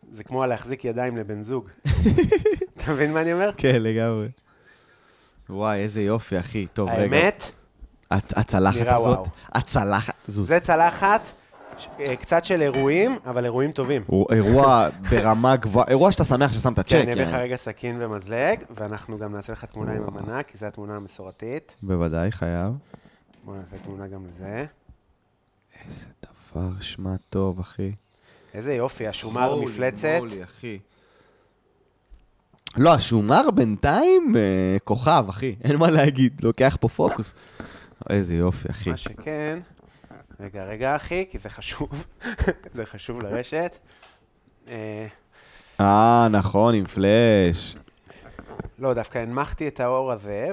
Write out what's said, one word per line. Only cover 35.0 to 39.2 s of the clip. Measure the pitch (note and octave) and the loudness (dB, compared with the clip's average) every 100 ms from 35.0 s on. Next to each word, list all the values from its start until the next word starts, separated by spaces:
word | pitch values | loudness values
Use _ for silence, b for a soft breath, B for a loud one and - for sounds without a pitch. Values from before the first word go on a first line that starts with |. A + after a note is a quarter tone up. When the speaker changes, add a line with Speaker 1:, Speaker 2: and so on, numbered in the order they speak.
| B2+ D#3+ G#2 | 4 2 2
Speaker 2:
אחי. | F#2 C3 G#2 | -4 -6 -4
אין | B2 D3 | 0 4
מה | E3 | 4
להגיד, | D#3+ C#3+ C3+ B2+ - | 6 4 4 2 4
לוקח | - A#2 C3 - | -2 4 2 2
פה | A2+ | -4
פוקוס. | - D3+ - - - B B B B B _ - | 0 -2 0 -8 -10 B B B B B _ -2
איזה | G2+ F#2 | 0 2
יופי, | E2+ F2 F2+ - | 2 2 0 -6
אחי. | - - | -6 -6
Speaker 1:
מה | E2 | -6
שכן... | - - | -8 -10